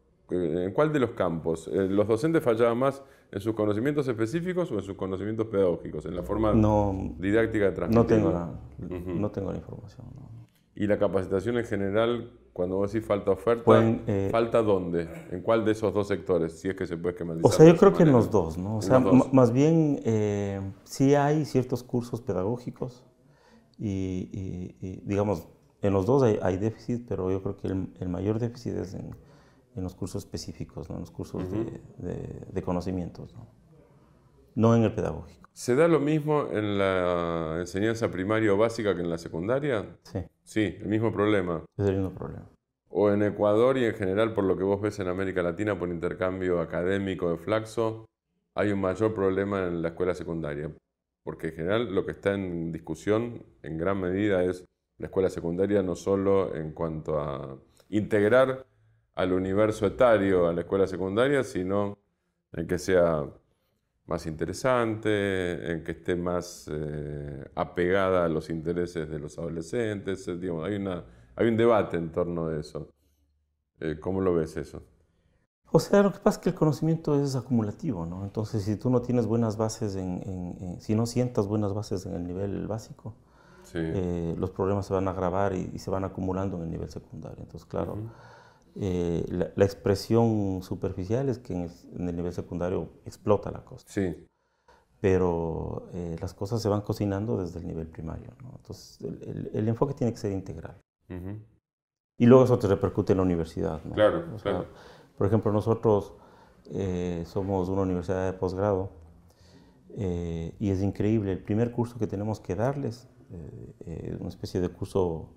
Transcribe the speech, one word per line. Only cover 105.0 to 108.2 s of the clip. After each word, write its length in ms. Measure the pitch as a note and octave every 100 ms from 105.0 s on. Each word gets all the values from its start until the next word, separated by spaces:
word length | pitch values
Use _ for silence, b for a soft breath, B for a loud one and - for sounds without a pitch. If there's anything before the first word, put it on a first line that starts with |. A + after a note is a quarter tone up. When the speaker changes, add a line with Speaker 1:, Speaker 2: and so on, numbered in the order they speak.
| B -
Speaker 2:
por 100 | G2+
ejemplo, 240 | A2 G#2+
nosotros, 600 | G#2 A2 A2 A#2 G2+ - - b b b b -
eh, 520 | - G2 F2+ F2+ E2+ E2+
somos 420 | G#2 F#2+ G2 F2+
una 140 | G2
universidad 420 | F#2+ F2+ E2+ F#2